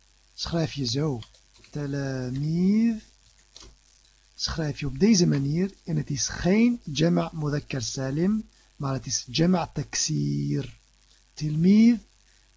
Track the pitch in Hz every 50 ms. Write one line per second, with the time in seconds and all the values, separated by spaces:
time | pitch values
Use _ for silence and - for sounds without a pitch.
0 | _ _ _ _ _ _ - - - - 170 170 160 - - 143 131 117 120 139
1 | 156 156 131 110 - - - - _ _ _ - - - - 151 147 139 139 139
2 | 139 135 135 131 127 123 131 135 147 156 165 175 185 190 208 220 226 233 220 214
3 | - - _ _ _ _ _ _ _ _ - - - - - _ _ _ _ _
4 | _ _ _ _ _ _ _ - - - - 160 156 147 135 - 147 135 131 135
5 | 185 226 226 170 175 156 147 143 139 139 151 175 190 196 - _ - 175 160 147
6 | 139 - 143 131 - - - - - 175 202 220 233 247 240 233 - 165 135 131
7 | 156 170 175 170 165 160 165 160 151 143 143 143 - - - 131 110 - - 135
8 | 131 135 139 156 175 196 220 214 - - _ _ _ _ _ - 147 135 135 127
9 | 117 139 - - - 127 117 131 165 180 185 170 151 - - 151 131 - - -
10 | - - 151 147 143 147 147 143 143 143 147 143 127 110 - - _ _ _ _
11 | _ _ _ _ _ _ - - 151 151 151 156 170 190 208 214 226 233 240 208
12 | - _ _ _ _ _ _ _ _ _ _